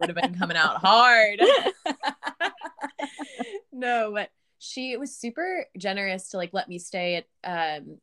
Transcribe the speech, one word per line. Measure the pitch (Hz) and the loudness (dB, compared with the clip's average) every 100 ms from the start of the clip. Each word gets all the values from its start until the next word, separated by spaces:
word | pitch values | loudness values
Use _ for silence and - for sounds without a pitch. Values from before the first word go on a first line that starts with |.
would | - | -6
have | 170 | -2
been | 233 180 | -4 -2
coming | 180 165 | -2 2
out | 156 120 | 2 2
hard. | - 226 247 233 214 208 392 | 6 8 8 8 6 4 4
<laughs> | 539 - - 330 277 285 - - - 370 - 320 - 285 - 285 - 302 - 466 403 _ | 6 2 -4 -8 -6 -6 -8 -10 -4 -6 -6 -16 -12 -12 -10 -12 -10 -14 -12 -12 -12 _
No, | 254 247 240 214 | -8 -2 -2 -2
but | 208 196 _ _ _ | -4 -8 _ _ _
she | - - 262 240 | -16 -10 -8 -8
was | 277 - | -10 -10
super | 240 240 359 370 - 190 | -12 -8 -6 -6 -8 -8
generous | 190 196 196 190 - | -6 -4 -4 -6 -8
to, | 190 | -8
like, | 175 | -6
let | 190 - | -6 -6
me | 175 | -10
stay | - 190 180 170 | -10 -6 -4 -4
at, | - _ 180 175 160 151 | -6 _ -10 -4 -4 -6
um, | 147 156 | -12 -20